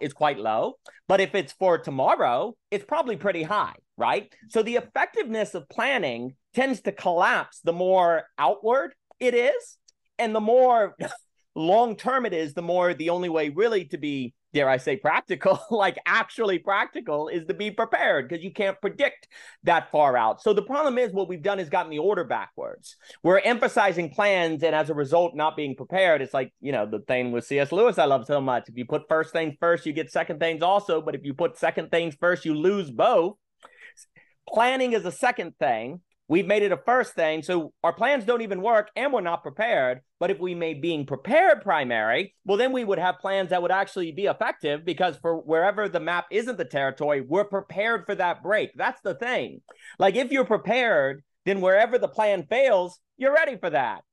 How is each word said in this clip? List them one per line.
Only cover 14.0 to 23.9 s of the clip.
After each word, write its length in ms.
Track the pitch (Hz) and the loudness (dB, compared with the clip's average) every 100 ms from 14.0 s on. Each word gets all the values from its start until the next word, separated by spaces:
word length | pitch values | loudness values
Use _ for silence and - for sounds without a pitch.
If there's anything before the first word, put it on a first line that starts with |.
| 147 139 120 - _ | -6 -6 -8 -12 _
dare 140 | 147 135 | 0 2
I 100 | 131 | 2
say, 180 | 151 135 | 0 -2
practical, 640 | 147 190 - 165 190 190 - | 0 0 -2 -2 0 0 0
<laughs> 40 | |
like 280 | 220 190 - 175 | 0 0 -2 0
actually 520 | 208 - - 214 175 | 0 0 -4 -2 -2
practical, 680 | 202 196 - 302 233 147 156 | 0 -2 -2 -6 -6 -6 -4
is 160 | 170 160 | -6 -6
to 80 | |
be 160 | 180 208 | -6 -6
prepared, 580 | 208 226 - 262 160 123 | -4 -2 0 2 0 -2
'cause 120 | 170 | -8
you 120 | 180 | -8
can't 280 | 190 196 190 | -4 -4 -2
predict 480 | 202 196 277 - _ - - - | -6 -2 -2 -2 _ -20 -20 -6
that 260 | 180 165 - | 2 2 2
far 260 | 151 143 123 | 2 4 4
out. 240 | 113 104 | 2 2
So 100 | 220 | 0
the 100 | 208 | 0
problem 340 | 196 285 302 247 | 0 -2 0 0
is 160 | 240 | -2
what 160 | 190 180 | -2 -4
we've 140 | 180 | -4
done 180 | 175 196 | -4 -4
is 80 | 160 | -2
gotten 220 | 185 165 | -2 -2
the 80 | 151 | -2
order 260 | 180 196 | 0 0
backwards. 720 | 139 117 95 - 62 - - - - - | -2 -4 -6 -12 -12 -12 -20 -20 -20 -2
We're 180 | 165 190 | 4 4
emphasizing 720 | 214 240 247 - 202 | 4 2 2 2 2